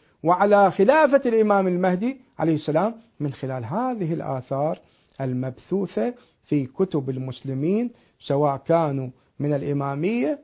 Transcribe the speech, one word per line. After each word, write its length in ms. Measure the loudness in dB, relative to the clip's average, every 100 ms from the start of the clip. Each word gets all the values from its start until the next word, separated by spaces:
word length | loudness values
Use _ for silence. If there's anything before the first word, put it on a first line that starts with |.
| _ _
وعلى 480 | 0 2 4 6 6
خلافة 500 | 4 4 6 6 4 2
الإمام 420 | 2 4 4 2
المهدي 520 | 0 0 0 -2 -6 _ -4
عليه 160 | -2
السلام 400 | 0 0 0 0 -4 _ _
من 120 | -8
خلال 320 | -6 -8 -8
هذه 500 | -6 -4 -4 -4 -4
الآثار 640 | -4 -4 -8 -6 -4 -2 -4 _ _ _ _
المبثوثة 960 | -6 -4 -6 -8 _ -4 -4 -4 -4 -6 _ _
في 220 | _ -2 -2
كتب 440 | -4 -2 -2 -4
المسلمين، 800 | -6 -8 -10 -8 -4 -2 0 -2 -8 _ _
سواء 360 | -4 0 0 -2
كانوا 520 | 0 0 2 -2 -6 -12 _ _
من 160 | -2
الإمامية، 840 | -2 -2 -4 -4 -4 -2 0 -2 -4